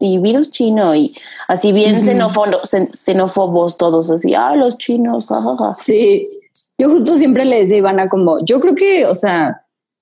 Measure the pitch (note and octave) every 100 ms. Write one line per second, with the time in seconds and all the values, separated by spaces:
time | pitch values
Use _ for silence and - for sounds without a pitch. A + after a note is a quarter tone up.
0 | G3 F#3 G#3 C4 D4+ - A3+ G#3+ F3+ D3+
1 | C#3 - - - - F#3 G#3 G3 G#3+ G#3
2 | G#3 G3 - G#3 G#3 F#3 - G3 F3+ -
3 | - F#3 F#3 F#3+ F#3 E3+ F3 E3+ E3+ E3
4 | E3 E3 - F2+ B3 D4 B3 A3+ - A#3+
5 | A#3 A#3 G#3 A3 A3+ B3+ G#3+ - - A3
6 | A#3 G3+ - - _ - - - C4+ D#4+
7 | B3 D#4+ C#4+ B3+ C4 A#3 F#3 G#3 F#3+ F#3+
8 | F#3 G3 F3 D#3+ F3 B3+ F4 C#4+ G4 F#4
9 | A#3 F#3 G3+ E3+ C#3+ - _ _ _ _